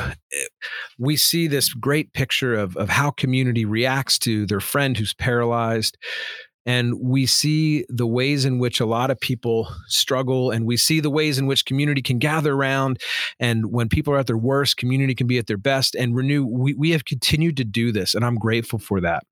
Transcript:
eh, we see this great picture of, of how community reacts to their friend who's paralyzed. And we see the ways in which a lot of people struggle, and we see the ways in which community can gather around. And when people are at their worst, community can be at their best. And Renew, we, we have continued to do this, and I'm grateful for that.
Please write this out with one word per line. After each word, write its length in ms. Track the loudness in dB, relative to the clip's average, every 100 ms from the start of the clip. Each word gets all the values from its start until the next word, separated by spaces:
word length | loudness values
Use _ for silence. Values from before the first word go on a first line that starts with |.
| -4 -8 -10
eh, 100 | -10 -10 -10 -12 -12 -12 -4
we 180 | -2 2
see 320 | 2 2 2
this 260 | 2 0
great 380 | -2 0 0 0
picture 440 | -2 -2 0 0 0
of, 200 | -2 -2
of 140 | 0
how 220 | 2 0
community 520 | 0 0 2 2 2
reacts 560 | 2 2 2 0 0 0
to 260 | 0 0 0
their 140 | -2
friend 380 | 0 0 0 0
who's 160 | -2
paralyzed. 840 | -2 0 2 2 0 0 0 -2 -6 -10 -10 -10 -12 -18 _ -2
And 340 | 0 0 0
we 260 | 0 2 2
see 600 | 2 2 2 2 0 -2
the 200 | -2 0
ways 360 | 0 0 0
in 160 | 0 0
which 220 | 0 0
a 40 | 0
lot 260 | 0 0
of 80 | -2
people 520 | -2 -4 0 0 -2 -8 -4
struggle, 640 | -2 0 0 0 0 0
and 140 | 0 0
we 100 | 0
see 240 | 2 2
the 100 | 2
ways 260 | 2 0 0
in 60 | 0
which 200 | 0 0
community 360 | 0 0 0
can 180 | 0 0
gather 340 | 0 0 0
around. 460 | 2 2 2 0 -2 -4 -6 -6 -2
And 320 | 0 0 0
when 160 | 0 0
people 260 | 0 2
are 60 | 0
at 80 | 0
their 100 | 0
worst, 380 | 2 2 0 0
community 400 | 0 0 0 0
can 120 | 0
be 100 | 0
at 100 | -2
their 100 | -2
best. 380 | 0 0 0 0
And 200 | -2 0
Renew, 300 | 0 0 0
we, 280 | 0 0
we 160 | 0 2
have 140 | 0 -2
continued 500 | -4 0 2 2 0
to 60 |
do 300 | -2 0 0
this, 200 | 0 0
and 120 | 0 0
I'm 100 | 0
grateful 440 | 0 0 -2 -6
for 200 | -2 0
that. 240 | 0 -2 -6